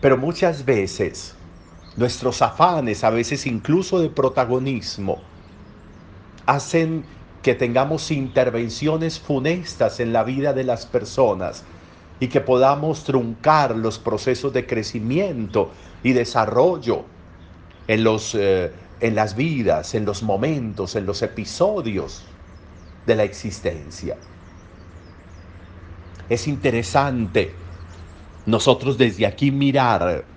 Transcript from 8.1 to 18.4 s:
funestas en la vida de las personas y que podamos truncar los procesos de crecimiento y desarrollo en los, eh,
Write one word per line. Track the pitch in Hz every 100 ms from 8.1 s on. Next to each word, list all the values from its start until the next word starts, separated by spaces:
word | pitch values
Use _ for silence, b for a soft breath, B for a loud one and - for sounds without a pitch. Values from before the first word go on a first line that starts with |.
| 151 131 107 123 117 117 - 151 160 165 160
funestas | - 143 143 175 170 - 113 -
en | 117
la | 113
vida | 110 135 143
de | 131
las | 127 117 -
personas | 123 - - 123 95 90 - - B B B B -
y | 127
que | 139
podamos | - 127 131 143 151 151
truncar | - 135 117 110 151 156 139 113
los | 110 110
procesos | - 110 - 123 139
de | 123 120
crecimiento | 117 104 120 110 143 196 139 107 110 90 B B B
y | 123
desarrollo | 123 117 123 107 107 160 170 117 92 - - - - - - - - -
en | 110
los, | 113 110 107
eh, | 113